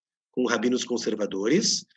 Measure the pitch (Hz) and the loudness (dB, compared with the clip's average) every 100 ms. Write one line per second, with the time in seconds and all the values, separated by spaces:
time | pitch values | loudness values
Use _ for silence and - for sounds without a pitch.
0 | _ _ _ - 127 117 123 123 - 120 | _ _ _ -2 0 2 2 0 -2 -4
1 | 120 107 101 98 107 175 226 - - | -2 -2 -4 -2 2 2 2 -2 -6